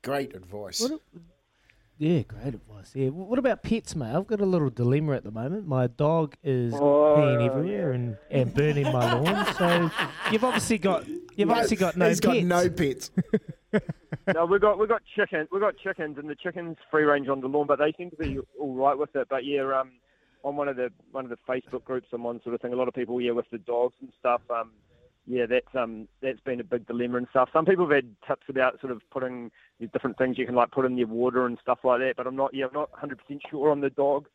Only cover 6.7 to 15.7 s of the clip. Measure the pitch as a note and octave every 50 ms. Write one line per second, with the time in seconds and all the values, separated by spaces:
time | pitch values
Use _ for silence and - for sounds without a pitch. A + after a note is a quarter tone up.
6.7 | A#2 C#3+ C#3+ D3 C#3+ D3 D3+ D3+ D3 D3+ D3+ C#3+ A#2 A#2 A#2 A#2+ C3 C#3 D#3 F#3
7.7 | G#3 G3+ F#3 D3+ B2+ B2 B2 A#2+ A2 - - - - C#3 B2+ - - C#3+ C#3+ D3+
8.7 | D3 C#3+ C#3+ C3+ - B2+ A#2+ - - A#2+ C#3+ E3+ - G3+ G3 - - - F3+ F3
9.7 | E3+ E3+ E3+ D#3+ E3 - - C3+ D3+ E3 F#3+ G#3 G#3 A3 A3+ B3+ A#3+ - - -
10.7 | A3+ G#3 E3 G3 F3+ D#3 - D3 D3+ - - - - - G3+ G#3 A#3 A#3+ A#3 G3+
11.7 | G#3+ F#3 F#3 F3 D#3 F3 F3 F3 E3+ - - - B3+ A#3 F3 F3+ F3 F3 F3+ F3+
12.7 | E3 - E3+ C#3+ B2+ - - - _ - E3+ - - G#3+ _ - D3+ _ _ _
13.7 | - G#3 - - D#3 - _ _ - - _ - F#3 D#3+ E3+ E3+ F#3+ G3+ F#3+ G#3+
14.7 | G#3 F#3 G#3+ G#3+ A#3 G#3 _ - - - G#3 - - D#3+ D#3 D#3+ F3+ G3 G#3 G#3